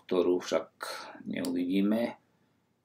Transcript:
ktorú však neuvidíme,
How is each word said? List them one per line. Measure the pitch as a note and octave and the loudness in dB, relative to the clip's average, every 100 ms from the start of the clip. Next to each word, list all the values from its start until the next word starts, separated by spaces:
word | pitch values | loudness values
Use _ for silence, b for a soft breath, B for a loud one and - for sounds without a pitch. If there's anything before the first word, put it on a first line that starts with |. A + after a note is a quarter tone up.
ktorú | - F#2 F2 F2+ | -2 2 4 2
však | - E2 - - - B B B - | 2 -2 -2 -12 -10 B B B -8
neuvidíme, | - F2 F2 F2+ G2 G2+ A2+ A#2+ - _ _ _ _ _ _ | -6 -2 -2 0 2 4 2 0 -4 _ _ _ _ _ _